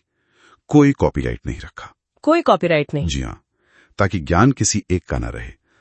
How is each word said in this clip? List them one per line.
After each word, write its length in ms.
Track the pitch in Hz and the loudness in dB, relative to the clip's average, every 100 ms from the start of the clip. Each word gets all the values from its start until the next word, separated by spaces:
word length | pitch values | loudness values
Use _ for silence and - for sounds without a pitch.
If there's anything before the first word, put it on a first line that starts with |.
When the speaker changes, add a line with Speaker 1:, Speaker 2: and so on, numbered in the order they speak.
| _ _ _ _ _ _ - | _ _ _ _ _ _ 2
Speaker 1:
कोई 240 | 147 143 | 4 6
कॉपीराइट 480 | - 73 71 62 58 65 | 4 -2 -2 -6 -6 -8
नहीं 140 | - | -10
रखा। 340 | 78 - - _ _ _ | -12 -18 -20 _ _ _
Speaker 2:
कोई 200 | 294 330 | 0 0
कॉपीराइट 520 | 269 190 170 156 147 | 2 0 2 -2 -2
नहीं? 120 | 147 85 | -6 -6
Speaker 1:
जी 140 | 69 | -6
हाँ, 220 | 110 - _ _ _ _ _ - | -8 -12 _ _ _ _ _ -2
ताकि 220 | 95 98 | -2 -2
ज्ञान 320 | 69 87 131 | 0 2 4
किसी 320 | 127 110 107 - | 2 -2 -2 -2
एक 140 | 90 | -4
का 140 | - 67 | -4 -6
ना 100 | 57 | -6
रहे, 220 | 60 58 - _ _ | -10 -14 -18 _ _